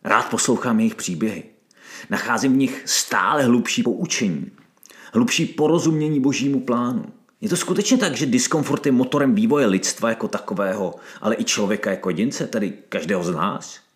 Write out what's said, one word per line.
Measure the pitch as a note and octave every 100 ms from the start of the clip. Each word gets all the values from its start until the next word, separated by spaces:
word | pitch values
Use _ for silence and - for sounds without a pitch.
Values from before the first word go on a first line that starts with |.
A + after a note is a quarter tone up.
Rád | - A2 -
poslouchám | A2+ - A#2+ C3 A2
jejich | A2+
příběhy. | - - E2+ A2 F#2+ - _ _ _ - - -
Nacházím | - A2+ A#2 C3
v | C3
nich | C3+ - -
stále | - - A2+ F#2 D3
hlubší | B2+ A#2+ - -
poučení, | A#2+ A2+ E3 - G#2 D#2 - - _ _ - - -
hlubší | A2+ A#2+ - E3
porozumění | - D3+ E3 D3+ D#3 D3+ D3
božímu | C3 A2+ C3+ C3+
plánu. | B2+ A#2+ B2 A#2+ - - _ _
Je | G#2+
to | F3
skutečně | - - G#3 C4
tak, | G3+ B2+
že | D3
diskomfort | A#2+ B2+ D#3+ C#3 - D3
je |
motorem | B2+ B2+ C#3+ C#3
vývoje | G#2 A2+ D3 A#2+
lidstva | F#2+ - - A2+
jako | A2+ A2
takového, | G2+ - G2+ G2 F#2+ F#2 - - -
ale | G#2+ A2+
i |
člověka | A2+ - G2+ F2+ G#2+
jako | F#2 -
jedince, | E2+ A2+ - D#3
tedy | A#2 G2+ - -
každého | G2 E2 F#2+
z | F2
nás? | E2 F#2 - - - _